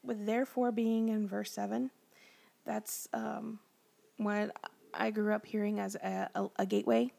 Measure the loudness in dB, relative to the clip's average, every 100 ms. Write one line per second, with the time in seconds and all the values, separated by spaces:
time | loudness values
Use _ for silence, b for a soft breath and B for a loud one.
0 | -4 -2 0 2 2 2 2 4 4 4
1 | 4 2 0 -2 -4 -4 -2 0 -2 _
2 | _ B B B B _ -4 -4 -4 -8
3 | -4 -4 -2 -4 -6 -10 _ _ _ _
4 | _ -4 0 0 0 -4 -14 _ -14 -6
5 | -4 0 2 0 0 -2 0 -2 -4 -4
6 | -4 -2 -2 -2 -4 -2 2 2 4 4
7 | 4